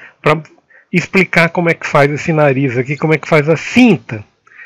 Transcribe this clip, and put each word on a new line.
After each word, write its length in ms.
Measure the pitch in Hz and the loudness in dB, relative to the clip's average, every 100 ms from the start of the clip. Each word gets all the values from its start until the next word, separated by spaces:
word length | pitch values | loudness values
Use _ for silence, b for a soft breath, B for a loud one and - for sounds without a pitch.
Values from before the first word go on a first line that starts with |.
| B B | B B
pra 200 | 147 156 147 _ _ b b | -2 -2 -4 _ _ b b
explicar 600 | 180 - 196 175 - 165 | -4 -2 0 0 0 0
como 180 | - 170 | 0 -2
é 60 | |
que 120 | 160 - | -2 -2
faz 240 | 151 143 | 0 2
esse 220 | 147 - | 0 -4
nariz 460 | 156 147 135 139 120 | 0 0 0 -2 -2
aqui, 180 | 123 147 | -4 -4
como 160 | 156 | -2
é 60 | 156 | -2
que 100 | - | 0
faz 220 | 160 147 | 0 2
a 60 | 160 | -2
cinta 680 | - 240 247 160 - 110 - _ _ B | -2 2 4 2 -4 -14 -14 _ _ B